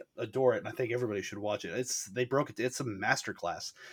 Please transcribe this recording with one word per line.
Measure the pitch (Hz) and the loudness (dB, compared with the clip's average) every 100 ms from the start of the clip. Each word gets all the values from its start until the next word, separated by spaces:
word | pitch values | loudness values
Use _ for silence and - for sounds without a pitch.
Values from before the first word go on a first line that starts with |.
| - - | 0 -6
adore | 113 131 127 | -4 4 6
it, | 110 | 6
and | 107 | 0
I | |
think | - 123 | -2 0
everybody | 123 123 101 | 0 0 0
should | 92 101 | -2 -4
watch | 101 104 | -2 -2
it. | 90 95 | -2 -4
It's, | 127 - - | -2 -4 -4
they | 104 | -2
broke | 123 135 143 | 2 2 2
it. | - | 0
It's | 123 - | -2 0
a | |
masterclass. | 131 98 104 135 - 98 85 78 - - - | -4 0 2 2 0 -4 -4 -4 -6 -12 -16